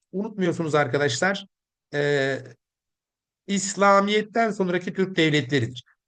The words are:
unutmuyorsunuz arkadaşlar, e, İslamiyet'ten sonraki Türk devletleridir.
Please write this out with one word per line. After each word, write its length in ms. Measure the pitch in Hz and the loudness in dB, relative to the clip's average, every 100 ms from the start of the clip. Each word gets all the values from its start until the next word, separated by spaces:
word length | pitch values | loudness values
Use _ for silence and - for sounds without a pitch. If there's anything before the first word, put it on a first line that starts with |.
| _ | _
unutmuyorsunuz 640 | 185 220 202 180 165 160 | -8 -8 -2 -2 -2 0
arkadaşlar, 720 | 147 139 139 143 - 180 196 - _ _ _ _ | 0 2 0 0 0 -2 -2 -8 _ _ _ _
e, 440 | 147 147 143 135 131 - - _ _ _ _ _ _ _ _ - | -4 0 0 0 -4 -8 -20 _ _ _ _ _ _ _ _ -4
İslamiyet'ten 1040 | 196 190 - 202 196 196 214 214 233 226 | -4 -2 2 4 6 4 0 0 0 0
sonraki 420 | 202 185 180 180 | 0 -2 -2 -4
Türk 240 | 190 190 190 | -4 -2 2
devletleridir. 680 | 160 147 123 139 120 - - _ | 2 2 0 -2 -2 -8 -20 _